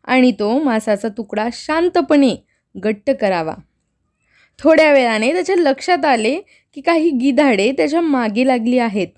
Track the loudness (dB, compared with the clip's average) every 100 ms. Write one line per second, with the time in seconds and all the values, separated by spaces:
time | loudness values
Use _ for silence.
0 | -2 2 2 2 -2 -2 0 -2 -2 -4
1 | -4 -10 -8 -6 -6 -8 -6 -2 0 0
2 | 2 2 2 0 _ _ _ -8 -6 -4
3 | -4 -2 -2 -2 -4 -10 -16 _ _ _
4 | _ _ _ _ _ _ 2 4 6 4
5 | 2 0 0 -2 0 0 0 0 -2 0
6 | 0 0 0 -4 -8 _ _ -8 -2 0
7 | 0 0 0 2 2 2 0 0 0 0
8 | 0 0 -2 0 0 0 0 0 0 -2
9 | -6